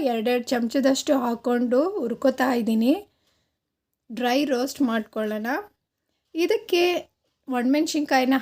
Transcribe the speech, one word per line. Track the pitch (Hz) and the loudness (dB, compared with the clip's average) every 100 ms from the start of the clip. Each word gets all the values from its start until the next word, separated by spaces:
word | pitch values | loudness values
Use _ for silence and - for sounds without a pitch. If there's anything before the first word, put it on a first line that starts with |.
| 269 | 0
ಎರಡೆರಡು | 226 226 247 240 | 0 0 -2 -2
ಚಮಚದಷ್ಟು | 240 233 277 262 269 - 269 | -2 0 0 2 2 0 0
ಹಾಕ್ಕೊಂಡು | 240 233 247 240 240 247 339 403 | 0 -2 -2 0 2 2 0 -2
ಹುರ್ಕೋತಾ | 233 233 269 262 262 240 | -4 0 0 2 0 0
ಇದ್ದೀನಿ. | 220 220 240 381 - _ _ _ _ _ _ _ _ _ - 226 | 0 2 2 0 -4 _ _ _ _ _ _ _ _ _ -14 -4
ಡ್ರೈ | 247 262 285 | 0 0 0
ರೋಸ್ಟ್ | 240 269 - 247 | 0 -2 0 0
ಮಾಡ್ಕೊಳ್ಳೋಣ. | 226 220 220 214 214 226 311 415 _ _ _ _ _ _ 320 | 0 -4 -6 -4 -4 -4 -4 -6 _ _ _ _ _ _ -2
ಇದಕ್ಕೆ | 349 440 - 349 359 349 - _ _ _ - | 0 0 0 0 2 0 -6 _ _ _ -6
ಒಣಮೆಣ್ಸಿನ್ಕಾಯಿನ | 247 247 294 320 302 294 269 254 262 | -2 0 0 0 -2 0 2 4 0